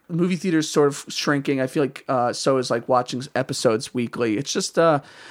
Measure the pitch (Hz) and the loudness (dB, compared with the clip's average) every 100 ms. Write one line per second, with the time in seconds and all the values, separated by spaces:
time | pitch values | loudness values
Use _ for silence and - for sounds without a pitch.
0 | - 170 180 180 190 160 151 160 143 143 | -6 -2 0 0 0 0 2 2 2 2
1 | - - - 143 139 135 131 165 135 - | -8 -4 0 0 0 0 0 0 -2 -2
2 | - 131 120 113 - 135 127 117 117 123 | -2 0 0 0 0 2 0 -2 2 0
3 | 123 127 139 120 - 139 - 110 - 131 | 0 -4 -4 -4 -4 0 2 2 -2 -4
4 | 117 - 117 104 143 - 190 - 165 143 | -4 -2 -2 -2 -2 -4 -2 2 4 2
5 | - - - | -2 -18 -20